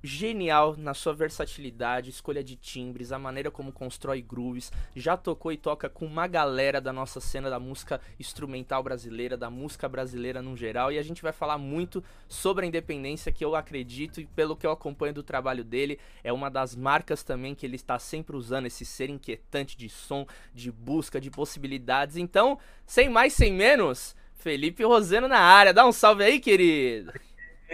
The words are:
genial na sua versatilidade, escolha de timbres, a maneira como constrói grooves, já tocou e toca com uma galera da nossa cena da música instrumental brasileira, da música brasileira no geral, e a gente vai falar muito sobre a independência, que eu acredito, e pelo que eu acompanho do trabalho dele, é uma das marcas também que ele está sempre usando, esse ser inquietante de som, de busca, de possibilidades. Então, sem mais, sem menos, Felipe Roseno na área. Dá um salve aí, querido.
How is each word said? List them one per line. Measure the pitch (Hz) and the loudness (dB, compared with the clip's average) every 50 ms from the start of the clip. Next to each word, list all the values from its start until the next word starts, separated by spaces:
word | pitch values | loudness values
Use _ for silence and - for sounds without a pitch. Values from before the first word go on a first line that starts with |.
| - | -14
genial | 139 135 143 196 226 226 208 180 165 151 151 151 156 151 | -14 -10 -8 -6 -6 -4 -4 -2 2 4 4 4 4 0
na | 151 151 147 | -4 -8 -8
sua | 139 - - 165 151 | -8 -4 -4 -6 -2
versatilidade, | 151 160 156 - - 151 143 - - 143 131 117 117 120 117 123 127 123 131 | -2 -4 -4 -4 -8 -10 -10 -10 -12 -14 -14 -10 -6 -4 -4 -4 -4 -6 -8
escolha | 127 - - - 143 143 135 | -16 -14 -10 -8 -8 -8 -8
de | 127 127 | -10 -14
timbres, | 120 - - - 131 123 123 123 123 123 120 | -18 -18 -16 -12 -12 -12 -12 -10 -12 -10 -10
a | 135 135 | -10 -10
maneira | 139 131 131 135 139 147 | -10 -10 -10 -8 -8 -8
como | - - 139 135 | -8 -10 -14 -14
constrói | 135 - 135 127 - - - 139 135 135 | -12 -12 -12 -12 -12 -10 -8 -8 -8 -8
grooves, | 120 110 120 120 123 127 123 123 123 - - - - - - | -8 -10 -10 -8 -8 -8 -8 -10 -10 -8 -8 -8 -8 -8 -10
já | 131 123 160 175 | -6 -2 -2 -2
tocou | 180 - 190 160 - - 165 | -2 -2 -6 -6 -4 -6 -8
e | 160 | -8
toca | 147 - 160 147 147 - 139 | -4 -4 -4 -4 -4 -8 -12
com | - - 165 | -10 -12 -12
uma | 156 151 165 175 | -10 -6 -6 -6
galera | 185 175 165 151 143 131 131 139 139 139 139 | -2 0 0 0 0 0 0 0 0 0 -2
da | 131 131 | -4 -6
nossa | 131 131 131 131 - 131 | -6 -6 -8 -8 -10 -6
cena | - - - 135 135 135 | -4 -4 -4 -4 -6 -6
da | 131 123 | -8 -8
música | 123 131 131 - - - 147 127 - - - - | -10 -10 -12 -14 -8 -8 -8 -8 -8 -14 -18 -16
instrumental | - - - - 147 139 135 131 123 - 139 135 | -16 -14 -12 -12 -12 -10 -10 -12 -8 -6 -6 -6
brasileira, | 131 135 131 123 113 120 113 113 120 123 127 | -4 -4 -8 -8 -10 -12 -10 -8 -6 -6 -6
da | 120 123 117 | -8 -8 -10
música | 120 123 139 151 - - - 135 | -10 -12 -12 -12 -10 -8 -8 -8
brasileira | 131 127 131 127 123 123 120 127 127 131 | -6 -6 -8 -8 -8 -8 -8 -8 -8 -8
no | 127 131 131 117 | -10 -10 -10 -8
geral, | 120 110 110 120 127 139 | -8 -6 -4 -2 -2 -2
e | 147 151 | -2 -4
a | |
gente | 147 156 170 - | -6 -6 -10 -8
vai | - 160 | -8 -8
falar | 156 - 160 151 151 | -6 -6 -6 -4 -4
muito | 147 139 135 143 165 180 175 - 190 180 - - - - - | -6 -6 -6 -6 -6 -6 -6 -8 -10 -12 -12 -20 -20 -20 -18
sobre | - - - 185 196 185 185 | -16 -4 -2 -2 -2 0 -4
a | 175 | -4
independência, | 165 165 160 - 156 143 135 135 151 151 - 156 | -4 -6 -6 -6 -10 -8 -8 -10 -10 -8 -2 -4
que | 147 - | -2 -2
eu | 156 147 160 | -2 -2 -2
acredito, | 156 151 - 151 135 123 120 120 131 151 156 - - | -2 -4 -6 -10 -10 -10 -10 -10 -10 -10 -10 -10 -14
e | 156 | -16
pelo | - - - 156 156 156 | -10 -2 -2 -2 -2 -2
que | - - | -4 -2
eu | 160 | -2
acompanho | 156 - - 143 143 - 156 147 147 | -2 -2 -6 -12 -8 -6 -6 -6 -6
do | 147 | -8
trabalho | 143 - - 131 127 131 131 123 117 | -12 -6 -6 -4 -4 -4 -6 -6 -8
dele, | 113 120 127 139 143 147 - - - - - | -6 -4 -2 -2 -2 -4 -10 -12 -20 -20 -12
é | - 117 | -6 -6
uma | 120 131 139 139 | -4 -4 -4 -6
das | 131 135 131 123 120 | -4 -4 -4 -4 -6
marcas | 123 131 135 143 156 170 - 160 143 | -6 0 0 0 0 0 -2 -6 -6
também | - - 135 127 127 135 143 | -6 -8 -8 -8 -8 -10 -10
que | - - | -10 -10
ele | 127 123 | -10 -10
está | 127 - - 127 123 | -12 -6 -6 -6 -6
sempre | - - - 156 156 - 147 | -6 -10 -10 -10 -10 -10 -12
usando, | 135 120 113 127 135 127 | -12 -8 -6 -6 -6 -6
esse | 120 - - - | -8 -10 -12 -16
ser | - - - 131 135 | -16 -10 -10 -8 -8
inquietante | 143 139 - - 113 - - - - 143 139 135 - | -8 -12 -10 -12 -12 -12 -12 -8 -8 -8 -6 -6 -10
de | - 120 107 | -14 -14 -16
som, | - - - - 143 139 139 139 - - - - | -16 -18 -12 -8 -8 -8 -8 -10 -16 -20 -20 -20
de | - 123 120 123 | -20 -14 -12 -12
busca, | 113 110 117 127 147 160 151 - - 135 | -12 -12 -8 -4 -4 -4 -4 -4 -8 -8
de | 135 135 | -10 -8
possibilidades. | - - 147 147 - - 135 135 135 131 123 120 127 135 143 143 147 175 | -8 -8 -8 -8 -8 -10 -10 -10 -10 -10 -4 0 0 0 0 -2 -4 -8
Então, | 175 170 - 196 220 262 277 277 - - - - - | -8 0 4 4 4 4 2 0 -8 -20 -20 -20 -20
sem | - - 247 233 233 | 0 4 4 4 6
mais, | 233 226 247 285 | 6 6 6 6
sem | - - - 214 190 | 6 4 4 4 4
menos, | 185 202 240 294 262 202 147 127 - - - - - - - - | 4 6 6 6 6 4 0 0 -4 -8 -16 -18 -20 -20 -20 -20
Felipe | - - 170 151 139 147 160 180 - 220 | -10 -4 -4 -4 -2 -2 -4 -2 0 4
Roseno | 220 240 226 208 170 185 226 254 | 6 6 6 6 4 2 2 2
na | 262 269 226 | 4 6 8
área. | 180 175 185 202 202 196 | 10 12 12 12 12 10
Dá | 175 208 254 | 10 10 10
um | 240 | 8
salve | 233 - - 214 214 202 202 | 8 8 6 6 8 8 6
aí, | 214 277 285 | 6 6 4
querido. | - 247 202 185 180 170 156 147 131 123 117 110 92 - - - - _ - - - - - - - - | 4 4 6 6 6 6 6 4 0 0 -2 -4 -8 -12 -16 -18 -18 _ -20 -20 -20 -20 -20 -20 -14 -12